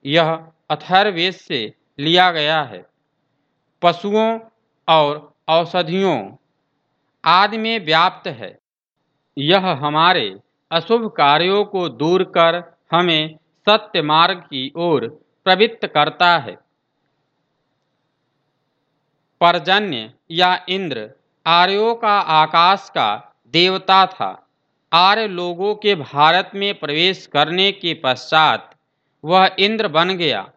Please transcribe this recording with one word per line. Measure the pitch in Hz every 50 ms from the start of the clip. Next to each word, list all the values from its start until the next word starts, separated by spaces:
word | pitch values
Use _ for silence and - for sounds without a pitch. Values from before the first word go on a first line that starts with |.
| _
यह | 139 147 165 165 156 165 160 165 - _ _ _ _
अथर्ववेद | 151 151 - - 180 190 202 208 190 165 175 185 180
से | - _ _ 165 127 110 104 - _ _ _ _ -
लिया | 139 156 170 180 185 185 170
गया | 160 147 147 160 160 147
है। | 123 104 90 87 _ _ _ _ _ _ _ _ _ _ _ _ _ _ _ _ _ _ _ -
पशुओं | 175 170 170 - 202 202 214 220 226 226 226 226 - _ _ _ _ _ _ _ -
और | 160 160 151 147 147 151 147 - _ _ _ -
औषधियों | 160 165 170 160 - 180 175 160 170 190 196 190 160 123 98 98 113 - _ _ _ _ _ _ _ _ _ _ _ _ _ _ _ _ _
आदि | 160 170 185 196 208 214 226
में | 220 220 226 226 180
व्याप्त | 151 156 160 170 185 185 - _ 190
है। | 139 113 110 90 - _ _ _ _ _ _ _ _ _ _ _ _ _ _ _ _ -
यह | 135 147 175 196 185
हमारे | 185 165 127 143 147 151 156 165 175 185 165 120 98 95 101 _ _ _ _ _ _
अशुभ | 165 165 165 - 226 240 226 214
कार्यों | - - 151 143 143 151 170 185 196 202 208
को | 202 202 190 180 160
दूर | 123 113 143 160 180 185 185
कर | 180 - 180 165 165 165 175 175 - _ _ _ _ -
हमें | 170 175 175 165 156 156 156 156 _ _ _ _ _ _ -
सत्य | 208 214 214 - - 185 151
मार्ग | 151 151 160 170 180 190 180
की | 160 _ 143 135 127 131 _
ओर | 165 170 175 156 131 110 117 - - _ _ _ _ _
प्रवृत्त | 185 185 185 214 233 226 - -
करता | 208 - 151 147 156 156 - 175 175 175 160
है। | 123 110 92 - _ _ _ _ _ _ _ _ _ _ _ _ _ _ _ _ _ _ _ _ _ _ _ _ _ _ _ _ _ _ _ _ _ _ _ _ _ _ _ _ _ _ _ _ _ _ _ _ _ _ _ _ _ _ _ _
पर्जन्य | 175 170 175 180 156 175 190 202 214 196 147 117 110 - _ _ _ _
या | 170 165 180 180 180 - - -
इंद्र | 185 190 196 165 131 113 107 107 - _ _ _ _ _ _
आर्यों | 165 165 175 180 185 196 202 214 226 233
का | 226 233 214 202 202
आकाश | 180 160 160 156 156 156 - 170 170 180 196 196 - - -
का | - 123 107 104 110 - _ _ _ _
देवता | _ 120 165 175 185 185 190 185 - 190 190 190
था। | 185 - - 107 95 92 - _ _ _ _ _ _ _ _ _ _ -
आर्य | 165 180 190 208 220 226
लोगों | 208 185 175 180 180 175 170 190 208 208
के | 208 208 208 202
भारत | 165 135 - - 143 147 160 165 180 196 180 -
में | 196 196 202 196 196
प्रवेश | - 147 147 151 170 185 190 185 -
करने | - - 143 147 151 170 185 190 196 190
के | 196 - 170 160
पश्चात | 160 143 131 127 120 - - - 156 156 147 117 110 - _ _ _ _ _ _ _ _ _ _ _ -
वह | 151 175 190 190 180 - -
इंद्र | 190 202 220 180 202 196
बन | 147 156 165 180
गया। | 190 175 170 151 120 101 95 - _